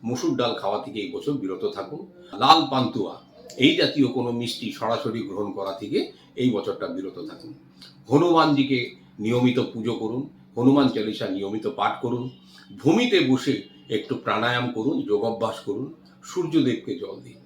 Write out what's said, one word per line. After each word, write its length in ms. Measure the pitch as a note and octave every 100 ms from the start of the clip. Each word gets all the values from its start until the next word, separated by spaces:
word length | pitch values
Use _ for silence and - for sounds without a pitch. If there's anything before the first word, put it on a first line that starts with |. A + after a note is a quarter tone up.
| A2+
মসুর 280 | B2 E3+ C3
ডাল 160 | A#2+ G#2+
খাওয়া 180 | G2 G#2 -
থেকে 140 | A2
এই 100 | G2
বছর 220 | F#2+ C#3+
বিরত 300 | C#3+ F#2+ F#2 G#2+ G2+
থাকুন। 260 | G2 D#3 - - - G2
লাল 180 | C3 D#3+ D3
পান্তুয়া, 440 | C3 B2+ - F2+ - - - - -
এই 180 | C3+ E3
জাতীয় 320 | C#3+ D3+ B2+
কোনো 240 | B2+ A#2+
মিষ্টি 360 | A#2+ A#2+ - A2+
সরাসরি 480 | - A2+ A2+ - - -
গ্রহণ 240 | F#2+ G2+
করা 220 | F#2+ G2
থেকে 260 | F#2+ G#2 E3+ - - - -
এই 140 | B2+
বছরটা 380 | G#2+ F#2+ - F2+
বিরত 300 | F2 F#2+ F2 -
থাকুন। 240 | - - - - - - - -
হনুমানজিকে 680 | C#3 F3 E3 D#3 C#3 C3 C3 A#2+ - - -
নিয়মিত 400 | G#2+ B2 B2+ B2
পুজো 340 | A2 A#2 A2 A2
করুন, 280 | A2 A#2+ - - - A2+
হনুমান 300 | B2+ C#3+ B2+
চালিসা 380 | B2 G#2+ G2+ G#2+
নিয়মিত 380 | F#2+ G2 G#2+ G#2+
পাঠ 260 | - G#2+ -
করুন, 280 | A#2+ A#2+ C3 - - - - G2+
ভূমিতে 360 | B2+ G3+ B3 G3 C3+
বসে 240 | C3 - A2 - - -
একটু 260 | A2 - B2+
প্রাণায়াম 560 | - G#2 A#2 B2 B2
করুন, 300 | A2+ A#2 -
যোগাভ্যাস 560 | G2 G#2 A2+ A2+ A2+ -
করুন, 340 | - G#2+ C#3+ - - -
সূর্যদেবকে 720 | - F3+ D#3+ D#3 B2+ A#2 - F2
জল 200 | F#2 G2+ B2+
দিন। 120 | -